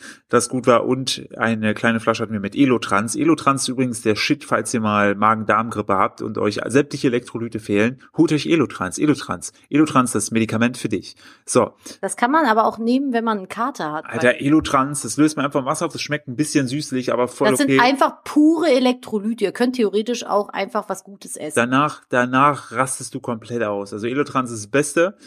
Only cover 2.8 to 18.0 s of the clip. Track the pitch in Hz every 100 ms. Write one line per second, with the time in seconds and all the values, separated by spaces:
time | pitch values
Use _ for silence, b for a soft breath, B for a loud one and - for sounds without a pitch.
2.8 | - 98 113 151 156 156 - 135 - 127
3.8 | 127 117 110 104 - 147 - 117 107 123
4.8 | 107 104 101 101 107 110 107 107 117 107
5.8 | 104 95 113 - 110 107 104 101 - 123
6.8 | 143 147 143 120 - 123 117 110 - 101
7.8 | 110 135 B - 160 151 151 165 117 -
8.8 | 92 - 151 139 - 90 - b b 139
9.8 | 151 135 123 110 - 113 113 113 120 127
10.8 | - 98 - - B B B 127 107 -
11.8 | B B 196 - 247 302 285 220 220 208
12.8 | 226 254 277 233 226 208 190 - 247 277
13.8 | 160 151 - - 123 120 131 156 - 139
14.8 | 135 143 120 - 151 151 139 143 127 156
15.8 | 170 127 - 147 - 120 151 - 262 151
16.8 | 147 131 123 117 123 - 202 247 277 269
17.8 | 247 277